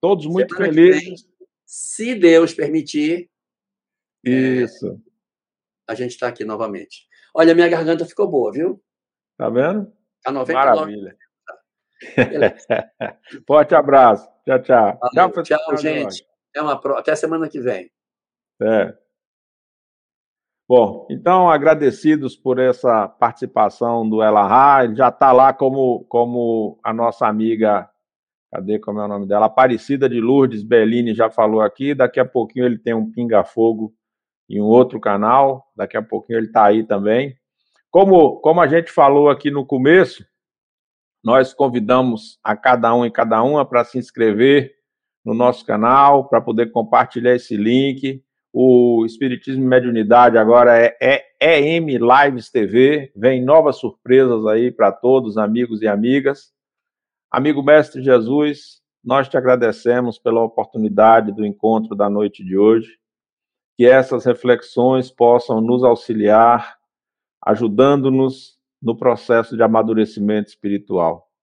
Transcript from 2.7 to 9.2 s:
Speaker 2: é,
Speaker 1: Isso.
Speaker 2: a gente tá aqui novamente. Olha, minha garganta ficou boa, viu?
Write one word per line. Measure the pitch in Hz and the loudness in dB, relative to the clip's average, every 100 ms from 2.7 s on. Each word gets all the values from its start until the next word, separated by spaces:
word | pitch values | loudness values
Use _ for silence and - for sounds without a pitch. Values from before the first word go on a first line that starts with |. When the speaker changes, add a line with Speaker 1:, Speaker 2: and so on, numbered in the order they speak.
| 156 143 147 151 175 175 _ _ _ _ _ _ _ _ _ 127 | -6 -6 -6 -4 -6 -10 _ _ _ _ _ _ _ _ _ -4
Speaker 2:
é, | |
Speaker 1:
Isso. | 131 131 127 120 - - 90 _ _ _ _ _ _ _ _ - | -2 0 -2 -4 -8 -14 -14 _ _ _ _ _ _ _ _ -16
Speaker 2:
a | |
gente | 113 123 - | -10 -10 -8
tá | 120 | -10
aqui | 113 | -8
novamente. | 110 107 110 95 80 - _ _ _ | -12 -8 -10 -10 -18 -20 _ _ _
Olha, | - 165 | 0 2
minha | 165 170 | 4 2
garganta | 165 160 165 165 | 0 -2 -4 -6
ficou | - 202 | -6 -4
boa, | 151 113 | -2 -4
viu? | 110 170 208 _ _ _ _ | -6 -8 -8 _ _ _ _